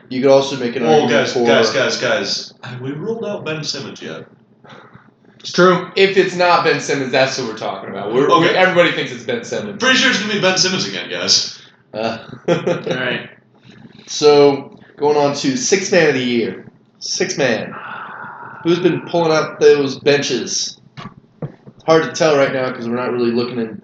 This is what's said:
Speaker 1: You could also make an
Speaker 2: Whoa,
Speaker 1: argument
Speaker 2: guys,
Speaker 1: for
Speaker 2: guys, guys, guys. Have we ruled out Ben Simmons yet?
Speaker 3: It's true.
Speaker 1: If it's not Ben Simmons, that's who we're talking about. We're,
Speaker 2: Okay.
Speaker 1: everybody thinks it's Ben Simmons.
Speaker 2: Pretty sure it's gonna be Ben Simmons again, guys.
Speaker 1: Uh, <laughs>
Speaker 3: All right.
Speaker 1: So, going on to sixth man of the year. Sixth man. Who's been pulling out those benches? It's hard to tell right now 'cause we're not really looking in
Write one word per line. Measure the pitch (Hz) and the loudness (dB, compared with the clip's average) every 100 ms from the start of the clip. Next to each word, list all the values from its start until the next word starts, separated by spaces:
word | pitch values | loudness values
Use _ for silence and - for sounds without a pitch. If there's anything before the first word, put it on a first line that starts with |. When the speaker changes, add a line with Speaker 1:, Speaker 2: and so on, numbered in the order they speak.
| - | -8
Speaker 1:
You | 127 | 0
could | 135 | 6
also | 135 135 131 | 6 4 -2
make | 120 127 | -4 -2
an | |
Speaker 2:
Whoa, | 117 117 | 4 4
Speaker 1:
argument | 117 | 4
Speaker 2:
guys, | 135 120 | 2 0
Speaker 1:
for | 131 | 2
Speaker 2:
guys, | 117 113 110 | 4 4 4
guys, | 139 117 - | 2 -2 -2
guys. | 123 107 98 - - - | -2 -2 -2 -6 -8 -16
Have | 127 127 | -16 -12
we | 131 | -10
ruled | 151 208 226 | -8 -8 -6
out | 151 156 | -8 -8
Ben | 147 156 | -8 -8
Simmons | 139 139 101 92 | -8 -8 -12 -14
yet? | 78 80 - _ _ _ - - - - _ _ _ _ | -14 -14 -16 _ _ _ -20 -20 -20 -20 _ _ _ _
Speaker 3:
It's | - | -6
true. | - 180 175 - 190 | 2 4 4 0 2
Speaker 1:
If | 196 196 | 4 4
it's | - 175 | 0 2
not | 175 175 | 4 4
Ben | 160 143 | 2 0
Simmons, | - 139 127 | -2 -4 0
that's | 131 131 - | 2 2 0
who | 117 | -6
we're | 104 | -6
talking | 107 98 - | -6 -8 -10
about. | 98 101 | -8 -2
We're, | 123 147 | 0 4
Speaker 2:
Okay. | - 175 185 | 4 4 2
Speaker 1:
everybody | 185 175 165 | 4 4 2
thinks | 156 131 | 0 -6
it's | 120 | -8
Ben | 135 117 | -6 -6
Simmons. | - 113 104 98 | -6 -8 -8 -2
Speaker 2:
Pretty | 254 254 | 0 2
sure | 262 | 2
it's | 196 | 0
gonna | 208 | -2
be | 208 | 0
Ben | 185 185 | 0 2
Simmons | 185 190 - | 0 -2 -4
again, | 92 - | -8 -8
guys. | 87 95 - - - - _ _ | -6 0 0 0 -10 -20 _ _
Speaker 1:
Uh, | 107 113 113 - - | -6 -6 -6 -12 -8
<laughs> | - | -2
Speaker 3:
All | 170 | -2
right. | - - - 127 127 120 - - _ _ _ - - - - | -2 -4 -4 -4 -4 -6 -10 -20 _ _ _ -20 -20 -20 -14
Speaker 1:
So, | - 147 143 143 135 - - - - | 2 6 8 6 4 -4 -18 -20 -4
going | 147 147 | 0 2
on | 143 - | 2 0
to | 143 127 | -2 -2
sixth | - 196 - | 0 -2 2
man | 180 156 | 4 4
of | |
the | 131 | 2
year. | 123 120 98 90 - - _ _ | 0 -2 -2 -6 -14 -20 _ _
Sixth | - - 185 - | -10 -6 -4 -2
man. | 131 107 90 - - - - - - - - - | 0 0 -4 -12 -14 -14 -14 -16 -16 -16 -18 -6
Who's | 165 170 | 0 2
been | 170 139 | 2 0
pulling | - 170 160 | -2 0 2
out | 156 135 - | 0 -2 4
those | 147 147 135 - | 6 6 2 -2
benches? | 143 143 135 120 95 - - - _ - - - _ _ | 0 0 0 -4 -4 -6 -6 -10 _ -20 -20 -20 _ _
It's | - - - - 156 | -16 -16 -20 -6 2
hard | 160 | 4
to | 156 | 2
tell | - 160 143 | 0 2 4
right | 131 | 2
now | 131 127 | 0 -4
'cause | 120 117 | -6 -6
we're | 120 | -4
not | 127 | -4
really | 123 117 | -2 0
looking | 117 120 123 | 0 -2 -4
in | 110 98 | -6 -10